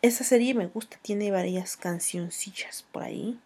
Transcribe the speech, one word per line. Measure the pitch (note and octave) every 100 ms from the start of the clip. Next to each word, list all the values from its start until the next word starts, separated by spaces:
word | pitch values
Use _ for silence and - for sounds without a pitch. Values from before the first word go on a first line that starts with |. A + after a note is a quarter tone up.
Esa | A#3+ A#3+ B3+
serie | B3 A#3+
me | B3+ F3
gusta, | A3 - -
tiene | - G3+ G#3
varias | F#3+ F#3 F#3 F#3 -
cancioncillas | F3+ E3+ - F3 F3 - - - - - -
por | -
ahí. | - - G3 A#3+